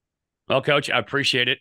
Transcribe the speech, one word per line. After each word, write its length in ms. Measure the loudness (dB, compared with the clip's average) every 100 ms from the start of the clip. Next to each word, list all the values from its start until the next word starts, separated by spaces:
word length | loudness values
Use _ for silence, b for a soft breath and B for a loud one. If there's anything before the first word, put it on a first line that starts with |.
| _ _ _ _ -2
Well, 80 | 0
Coach, 300 | 2 0 0
I 80 | -2
appreciate 500 | -2 -2 0 0 0
it. 120 | -2